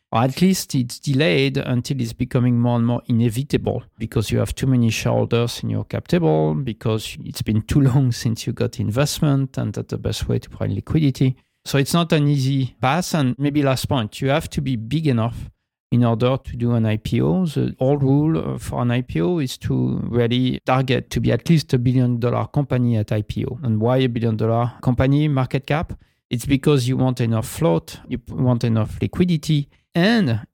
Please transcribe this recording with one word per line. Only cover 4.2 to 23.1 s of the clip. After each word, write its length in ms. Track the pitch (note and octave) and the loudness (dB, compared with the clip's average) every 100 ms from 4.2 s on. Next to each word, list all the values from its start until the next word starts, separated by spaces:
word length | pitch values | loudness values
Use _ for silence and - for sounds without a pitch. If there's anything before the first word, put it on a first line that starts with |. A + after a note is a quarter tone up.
| G#2+ | 0
you 80 | A#2 | 0
have 160 | G#2+ | -2
too 120 | - C3 | -2 0
many 240 | B2+ A#2 | 2 2
shareholders 720 | - A#2+ A#2 A2+ A#2 A#2 - | 0 0 0 0 0 -2 -4
in 80 | A#2 | -6
your 140 | G#2+ | -6
cap 240 | - - - | -6 -8 -2
table, 460 | F3 D#3+ D#3 D#3 | 0 2 2 0
because 640 | D#3 B2+ - A2+ A2 - - | -2 -6 -4 -2 -2 -4 -12
it's 180 | - - | -10 -6
been 200 | - G#2+ | -2 -2
too 180 | - D3 | 2 2
long 320 | C3+ C3+ B2+ | 4 4 2
since 340 | A#2+ A#2 A2+ - | 0 -2 -4 -4
you 60 | |
got 280 | - A2+ - | -4 -4 -2
investment, 800 | G#2 A#2 D3 - D3+ C#3 C3+ - | -2 0 -2 0 0 0 -2 -4
and 160 | A2+ | -4
that's 140 | A2+ G#2+ | -6 -6
the 100 | A2+ | -6
best 300 | A2 - - | -6 -4 -2
way 100 | A#2+ | -4
to 100 | - | -4
provide 240 | - G#2 | -6 -4
liquidity. 640 | G2+ - D#3+ C#3+ - C3 - _ _ - | -4 -2 0 0 2 0 0 _ _ -4
So 100 | C3+ | -2
it's 160 | C#3 | 2
not 180 | E3+ E3 | 0 2
an 140 | D#3+ C#3+ | 2 2
easy 480 | C#3+ C3 C3+ B2+ - | 2 0 0 -2 -2
path. 340 | B2+ D#3+ F3 | 0 0 0
And 200 | E3+ B2+ B2 | 0 0 0
maybe 240 | C#3+ D3 | 0 2
last 240 | C#3 B2+ - | 2 0 0
point, 360 | C#3 G#2+ - | -2 -2 -2
you 80 | C3+ | 0
have 180 | D3+ - | 0 -2
to 120 | - | -4
be 140 | C3+ A#2+ | -4 -4
big 300 | A2+ D3 D#3 | -2 -2 2
enough 440 | A#2 A#2 - - - _ _ _ | 2 0 -4 -12 -18 _ _ _
in 120 | A#2+ | 2
order 340 | A#2+ A2+ B2 C3 | 2 2 2 0
to 140 | - B2 | -4 -4
do 160 | A#2+ | 0
an 140 | A#2 A2+ | 2 2
I 100 | G#2+ | -2
P 240 | - A#2+ | -2 0
O. 240 | C#3 F3+ | 2 2
The 320 | E3+ C3+ B2+ - | 0 -2 -4 0
old 240 | C3 C#3+ | 0 2
rule, 520 | C3 C#3+ D#3 D#3+ - | 4 4 2 0 -4
uh, 40 | C3 | -6
for 220 | - C#3 | -6 -2
an 100 | A#2+ | 0
I 120 | B2 | -2
P 180 | B2 D#3 | -2 -2
O 180 | F3 F3 | 0 0
is 200 | B2+ - | -4 -6
to 400 | - C3 B2+ - | -4 -2 0 -2
really 560 | - A#2+ A#2 B2 B2+ - | -2 0 2 2 0 -2
target 460 | - C3 C3 B2 - | 0 0 2 -2 -2
to 100 | B2 | -2
be 100 | A#2 | 0
at 180 | A#2+ - | 0 2
least 240 | D#3+ - | 2 2
a 40 | C3 | 0
billion 400 | A#2+ B2+ B2 A#2+ | 2 2 2 2
dollar 280 | A#2+ A2+ A2+ | 0 -2 -2
company 500 | D3 C3+ B2+ A#2+ A2+ | -2 0 0 2 0
at 160 | G#2 | 0